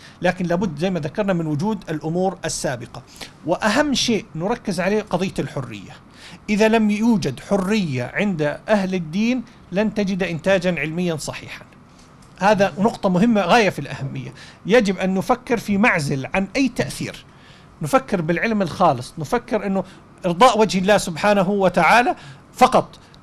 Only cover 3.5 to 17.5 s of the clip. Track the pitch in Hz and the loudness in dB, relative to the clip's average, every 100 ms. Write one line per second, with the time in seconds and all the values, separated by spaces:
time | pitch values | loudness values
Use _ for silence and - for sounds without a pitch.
3.5 | 175 214 233 302 247 - 214 - 160 185 | -2 0 2 0 0 0 -2 -2 -6 -4
4.5 | 240 - 175 180 214 208 170 190 - 139 | -4 -4 -2 0 0 -2 -4 -4 -4 -6
5.5 | 143 120 104 90 - - - - - - | -6 -10 -12 -16 -20 -20 -20 -20 -16 -4
6.5 | 208 220 226 214 208 233 208 143 120 - | 2 4 4 2 2 2 2 0 -6 -2
7.5 | 196 185 220 170 123 127 139 208 165 147 | -2 0 0 0 -4 -4 -2 -2 0 -2
8.5 | 147 - 214 190 190 156 180 226 254 - | -4 0 0 0 -4 -4 -2 -2 -2 -6
9.5 | - - 180 214 - 196 190 180 160 190 | -18 -8 -2 -2 -2 -4 -2 -4 -4 0
10.5 | 190 180 165 151 165 180 151 - - - | 2 0 -2 -4 -2 -2 -4 -8 -12 -14
11.5 | - - - - - - - - - 190 | -18 -20 -20 -20 -20 -20 -20 -20 -2 2
12.5 | 202 196 151 220 220 202 180 233 208 175 | 4 2 2 -2 0 0 2 4 2 4
13.5 | 233 196 - 143 117 135 135 127 - - | 4 4 0 -10 -8 -10 -10 -14 -16 -20
14.5 | - 160 233 202 185 185 190 175 240 - | -14 2 4 4 0 0 -2 0 -2 -2
15.5 | 226 - 196 233 185 143 139 127 190 196 | -4 -2 2 2 2 -2 -4 -4 -4 -2
16.5 | 262 269 - - - 107 - - - - | 0 -2 -2 -6 -6 -10 -10 -20 -20 -20